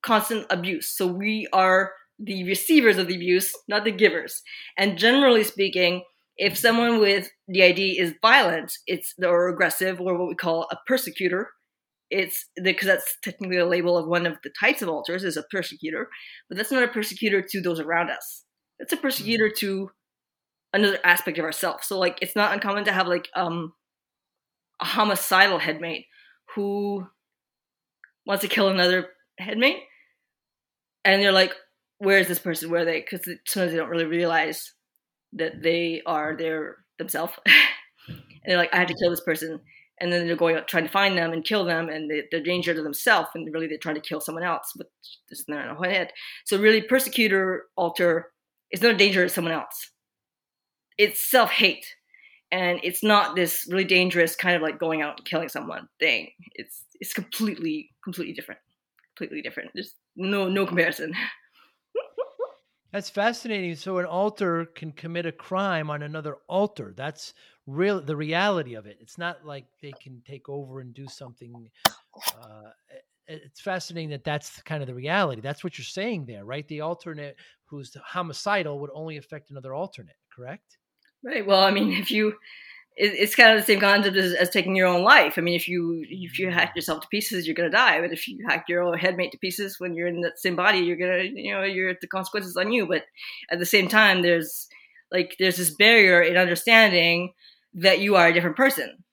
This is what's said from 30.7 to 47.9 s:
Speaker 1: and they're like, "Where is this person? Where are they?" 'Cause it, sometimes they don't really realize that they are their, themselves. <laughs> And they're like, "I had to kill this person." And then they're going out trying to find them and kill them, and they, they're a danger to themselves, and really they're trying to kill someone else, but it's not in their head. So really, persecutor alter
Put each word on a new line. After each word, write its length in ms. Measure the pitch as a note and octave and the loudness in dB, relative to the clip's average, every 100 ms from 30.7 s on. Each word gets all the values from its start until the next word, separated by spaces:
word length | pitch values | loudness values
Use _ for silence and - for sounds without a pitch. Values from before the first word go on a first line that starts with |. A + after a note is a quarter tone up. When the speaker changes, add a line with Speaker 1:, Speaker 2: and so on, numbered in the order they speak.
| _ _ _ | _ _ _
Speaker 1:
and 180 | G3+ G3 | 2 4
they're 100 | G3+ | 6
like, 220 | F#3+ F#3 - _ _ _ _ | 6 4 0 _ _ _ _
"Where 200 | G3 G3 | 4 4
is 100 | F3+ | 4
this 100 | F3 | -2
person? 300 | F3+ D#3+ D#3+ | -4 -6 -2
Where 120 | E3+ | 0
are 20 | |
they?" 180 | E3+ D#3+ | 0 -2
'Cause 240 | - F3+ - | -6 -10 -10
it, 140 | F3 - | -12 -6
sometimes 260 | G3+ F3+ | -2 0
they 60 | E3 | -2
don't 100 | D#3 | -2
really 160 | E3+ | -2
realize 680 | D#3+ E3+ F3 E3 D#3 - - _ _ _ _ _ _ | -2 0 2 2 0 -6 -12 _ _ _ _ _ _
that 300 | - F#3 E3+ | -6 -6 -2
they 380 | E3 E3+ E3+ E3 - | 0 0 -2 -4 -4
are 300 | D#3 D3+ D#3 | -4 -4 -6
their, 480 | E3 D#3 D3+ - _ _ | -6 -6 -8 -12 _ _
themselves. 340 | E3 - E3+ - | -8 -6 -6 -4
<laughs> 80 | - - - - - _ - | 6 6 6 -2 -16 _ -18
And 360 | - - - - | -18 -20 -14 0
they're 100 | F3+ | 2
like, 140 | E3+ | 2
"I 20 | F#3 | 2
had 120 | F3 | 0
to 60 | |
kill 160 | E3 F3 | 0 -2
this 100 | E3+ | -2
person." 400 | - D#3+ D#3+ D#3+ _ - _ _ | -4 -4 -6 -12 _ -20 _ _
And 120 | F3 | -2
then 140 | F3 E3+ | -2 -2
they're 100 | E3+ | 0
going 200 | E3+ D#3+ | 2 0
out 120 | - | 0
trying 160 | F3 | -2
to 60 | D#3+ | 0
find 260 | G3 G3 F3+ | 2 2 2
them 160 | E3 | -2
and 120 | E3 | -4
kill 200 | D#3 G#3+ | -2 -2
them, 240 | F3 E3 E3 | 0 -2 -4
and 220 | D#3 D3+ | -8 -6
they, 120 | D3+ - | -6 -4
they're 100 | E3 | -6
a 40 | |
danger 300 | D#3 F3+ E3+ | -2 -2 -2
to 80 | D#3+ | -4
themselves, 480 | D#3 C#3+ - G3+ D#3 | -6 -4 2 2 2
and 180 | E3+ E3 | -8 -8
really 140 | D#3 D#3+ | -8 -6
they're 120 | D3+ | -6
trying 160 | E3 D3+ | -6 -6
to 40 | |
kill 200 | - D#3 | -6 -8
someone 240 | D#3 D#3+ | -8 -6
else, 280 | F3 E3 - - | -4 -4 -8 -14
but 120 | - _ - - _ | -18 _ -20 -20 _
it's 180 | - - | -18 -10
not 180 | D3 A#2+ | -10 -8
in 80 | D3 | -6
their 100 | F3+ | -2
head. 220 | F#3+ E3+ - - - | -2 -4 -10 -18 -14
So 140 | - G3 | -4 2
really, 240 | G#3+ A3 | 4 4
persecutor 840 | A3 B3+ C4 - A3 F#3+ F#3+ F#3 - - | 4 0 2 0 2 2 0 -4 -8 -4
alter 560 | E3+ | -4